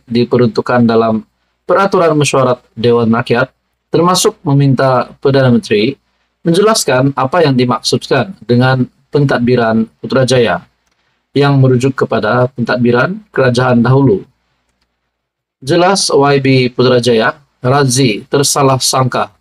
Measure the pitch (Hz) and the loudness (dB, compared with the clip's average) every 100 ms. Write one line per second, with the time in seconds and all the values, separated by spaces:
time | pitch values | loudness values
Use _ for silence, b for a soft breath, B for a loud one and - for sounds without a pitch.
0 | - 120 120 123 120 110 - 120 117 113 | -4 -4 0 0 0 -2 -2 0 2 2
1 | 113 110 - _ _ _ - 180 196 190 | 0 -4 -8 _ _ _ -2 -2 0 0
2 | 165 151 139 139 127 123 _ 117 120 120 | 0 0 0 0 -2 -4 _ -4 0 2
3 | 113 113 123 120 - _ _ _ _ 151 | 2 0 0 -2 -2 _ _ _ _ -2
4 | 175 180 - - 147 139 139 127 135 123 | 0 0 -2 -2 -2 0 2 0 0 0
5 | - - 139 135 131 120 - 208 113 - | -4 -4 0 2 2 0 0 -2 -2 -4
6 | _ _ _ _ 165 170 214 220 - 127 | _ _ _ _ -2 0 2 0 -2 0
7 | 139 135 135 180 151 123 123 113 - 123 | -2 -2 -2 0 0 0 0 -2 -4 -4
8 | - 139 98 - - 120 127 135 127 _ | -2 -4 -4 -10 -2 0 2 0 -4 _
9 | _ 147 139 123 120 123 113 110 110 _ | _ -2 0 0 0 0 0 -2 -4 _
10 | 110 127 127 131 107 87 - _ _ _ | -4 0 2 2 0 -2 -8 _ _ _
11 | _ _ _ 135 143 139 131 123 135 - | _ _ _ -2 2 2 2 2 -2 -2
12 | - 135 107 120 - - 113 123 120 120 | -4 -2 -2 -2 -2 -4 -4 -2 0 0
13 | 160 214 - - 127 120 127 120 117 135 | -2 -6 -8 -2 0 0 0 2 2 2
14 | 135 92 - _ _ _ _ _ _ _ | 2 0 -4 _ _ _ _ _ _ _
15 | _ _ _ _ _ _ 131 170 180 196 | _ _ _ _ _ _ -4 0 2 0
16 | - 151 139 139 135 131 123 - 123 123 | 0 0 2 2 2 0 0 0 0 2
17 | 120 113 131 - _ _ 123 139 135 123 | 2 0 0 -4 _ _ -2 0 0 0
18 | 127 101 - 139 139 156 135 127 - 135 | 0 -2 -4 -2 -2 0 0 0 -2 -2
19 | 127 117 107 _ | -2 -4 -6 _